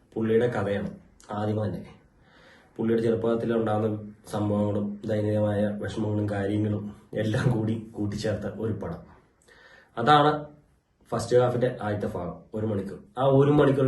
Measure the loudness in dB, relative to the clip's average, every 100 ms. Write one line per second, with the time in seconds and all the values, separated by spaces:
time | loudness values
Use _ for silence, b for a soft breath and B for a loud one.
0 | B -4 2 2 2 0 -2 -2 -4 -10
1 | -20 _ -10 -4 -2 -2 -4 -6 -12 -20
2 | _ _ b b b b b -4 0 2
3 | 2 0 0 0 0 0 0 0 0 -4
4 | -10 -18 -8 -4 0 0 0 -2 -4 -6
5 | -4 -2 0 0 0 0 0 -2 -6 -4
6 | -2 -2 -2 -2 -2 0 0 -2 -6 B
7 | B -4 -2 0 2 2 0 -4 -6 -6
8 | -6 -4 -4 -4 -6 -6 -4 -4 -8 -10
9 | -14 -20 _ _ b b b b b 0
10 | 4 6 6 2 -4 -18 _ _ _ _
11 | -8 -6 2 4 4 2 -2 -2 -4 -4
12 | -4 -6 -8 -10 -10 -6 -4 -4 -6 -12
13 | -10 0 4 6 6 6 4 4